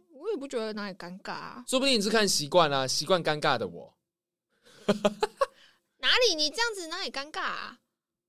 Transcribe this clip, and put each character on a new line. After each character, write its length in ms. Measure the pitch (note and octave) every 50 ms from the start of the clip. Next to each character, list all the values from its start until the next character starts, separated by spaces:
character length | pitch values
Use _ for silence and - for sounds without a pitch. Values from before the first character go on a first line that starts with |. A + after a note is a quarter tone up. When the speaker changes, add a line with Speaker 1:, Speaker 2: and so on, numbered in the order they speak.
| _ _
Speaker 1:
我 180 | D#4 C4 E4 A4
也 60 | G#4
不 100 | B3+ C4+
觉 120 | C#4 - A3+
得 140 | A3 A3 G#3+
哪 140 | G#3 G#3 G3+
里 80 | F#3
尴 220 | - F3 F3 F3+ G3+
尬 100 | - G#3+
啊。 320 | F3 D3 - - - A#3+ A#3+
Speaker 2:
说 140 | - B3+ C4
不 40 | C4
定 140 | C#4 B3+ G#3+
你 20 |
是 80 | F#3+ -
看 200 | G#3 A3+ G#3 F3+
习 180 | D#3 - D3 C#3
惯 220 | F3+ F3 E3 D3
啊， 160 | C#3+ C3+ C3
习 180 | C3 - - D3+
惯 200 | D3+ F#3 F3 D#3
尴 160 | D#3+ D3+ D3+
尬 180 | D3+ D3+ C3 A2
的 80 | G#2+
我。 260 | F2 E2+ D#2+ B1 - _ _ _ _ _ _ _ _ _ _ _ _ _ _ _ - - - -
<laughs> 0 | - G#3 G#3 - G#3 - - G#4+ - - - C5+ - _ _ - _ _ _ _ _ _ -
Speaker 1:
哪 100 | B3+ C4 F4+ A#4 B4+ G#4+
里？ 80 | E4+
你 120 | D4+ D4+ C#4+
这 80 | - A4
样 160 | A#4 A#4 G#4
子 120 | F#4+ E4+
哪 160 | D#4 E4+ F#4+
里 80 | F#4 B3+
尴 220 | - C4+ C#4 D#4
尬 80 | - F#4+
啊？ 380 | D#4+ - F3+ - - - A#3+ _ _ _ _ _ _ _ _ _ _